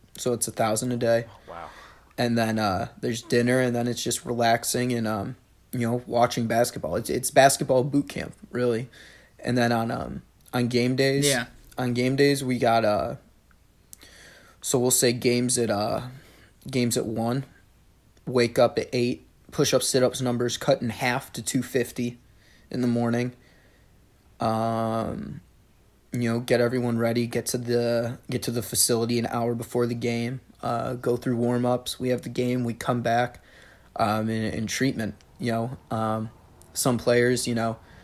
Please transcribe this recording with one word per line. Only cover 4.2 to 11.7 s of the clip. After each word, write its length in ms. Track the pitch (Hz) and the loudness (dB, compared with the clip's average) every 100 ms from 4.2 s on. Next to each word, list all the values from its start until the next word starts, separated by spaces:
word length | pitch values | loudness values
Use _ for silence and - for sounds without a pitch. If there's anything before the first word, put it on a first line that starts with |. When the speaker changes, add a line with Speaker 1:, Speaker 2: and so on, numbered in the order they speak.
| 127 | -4
Speaker 1:
relaxing 680 | 120 117 117 - 127 123 | 0 2 2 0 -2 0
and, 160 | 120 110 | 0 -2
um, 280 | 107 117 127 _ _ _ | -2 -4 -10 _ _ _
you 180 | 123 117 | -4 0
know, 120 | 120 - | -2 0
watching 400 | 120 120 - 113 | 2 2 2 0
basketball. 500 | 117 120 - - 87 | 2 2 0 -4 -4
It's, 120 | 120 | -2
it's 220 | 127 131 | -2 2
basketball 520 | - 135 - 147 131 | 6 6 6 2 2
boot 280 | 135 139 143 | 2 0 -2
camp, 240 | - - - - | -6 -10 -12 -8
really. 400 | 123 123 113 131 - - - - - | -2 0 0 -4 -14 -20 -20 -20 -8
And 160 | - 123 | -2 2
then 160 | 117 | 2
on, 180 | 117 113 | 2 -2
um, 300 | 120 - - - _ _ | -4 -6 -10 -14 _ _
on 160 | 123 120 | -2 0
game 280 | 120 123 131 | 2 2 2
days, 300 | 135 135 143 | 2 2 2
Speaker 3:
Yeah. 200 | 131 117 - - | 0 -2 -12 -14